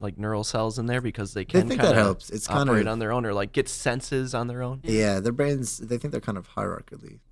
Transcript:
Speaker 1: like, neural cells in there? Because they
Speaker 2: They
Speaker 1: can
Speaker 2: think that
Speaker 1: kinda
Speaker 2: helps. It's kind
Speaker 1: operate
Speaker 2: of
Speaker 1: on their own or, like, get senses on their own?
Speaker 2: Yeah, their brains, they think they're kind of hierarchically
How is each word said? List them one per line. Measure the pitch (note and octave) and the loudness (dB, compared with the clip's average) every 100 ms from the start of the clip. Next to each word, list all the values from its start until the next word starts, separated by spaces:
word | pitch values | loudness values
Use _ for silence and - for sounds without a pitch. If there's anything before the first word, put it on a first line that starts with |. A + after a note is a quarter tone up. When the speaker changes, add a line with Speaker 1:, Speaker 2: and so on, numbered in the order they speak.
Speaker 1:
like, | G#2 F2 | -8 -4
neural | G#2+ G#2 | -2 -2
cells | G#2+ A#2 A2 A#2 | -2 0 0 -2
in | A#2 | -2
there? | B2 | 0
Because | B2 G#2+ G2+ | -2 -4 -6
they | G2+ | -6
Speaker 2:
They | |
Speaker 1:
can | F#2 F#3 A3+ | 2 4 4
Speaker 2:
think | B3+ | 4
that | F#3 | 6
Speaker 1:
kinda | A#2 | 6
Speaker 2:
helps. | G2+ F#2 - | 6 2 -4
It's | G#2+ - | -8 -2
kind | D3 C#3 | 2 4
Speaker 1:
operate | A2 A2 | 4 2
Speaker 2:
of | |
Speaker 1:
on | A2+ | 0
their | G#2+ | 0
own | B2 A2+ | 0 0
or, | |
like, | G2+ G2+ | -2 0
get | - B2+ | 0 0
senses | - C3 B2 - C3+ C3 | -2 -2 -2 -2 -2 -2
on | B2+ A#2+ | -2 -4
their | B2 | -4
own? | B2 C3 | -6 -4
Speaker 2:
Yeah, | B2 A2 G#2 G2 | 0 2 4 2
their | G#2+ | 0
brains, | B2 C#3+ C#3 A#2 - | 2 2 0 -2 -6
they | A2+ A#2+ | -4 -4
think | D3 | -4
they're | B2 | -4
kind | - G2+ | -4 -6
of | - | -6
hierarchically | - G2 - - G#2+ - G#2+ _ | -4 -4 -4 -10 -18 -18 -20 _